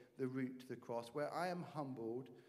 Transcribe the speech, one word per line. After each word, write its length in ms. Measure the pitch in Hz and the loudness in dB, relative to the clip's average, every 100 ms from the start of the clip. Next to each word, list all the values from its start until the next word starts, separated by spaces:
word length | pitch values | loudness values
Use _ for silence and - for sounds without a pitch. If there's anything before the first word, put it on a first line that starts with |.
| - - | -12 0
the 80 | 131 | 2
route 320 | 131 127 - | 4 2 0
to 80 | - | -6
the 80 | |
cross 360 | 117 - 117 117 | -6 0 0 0
where 200 | 147 147 | 0 2
I 140 | 156 180 | 2 2
am 180 | 175 139 | 2 -2
humbled 580 | 151 139 127 113 123 131 - | -2 -2 0 0 0 -4 -12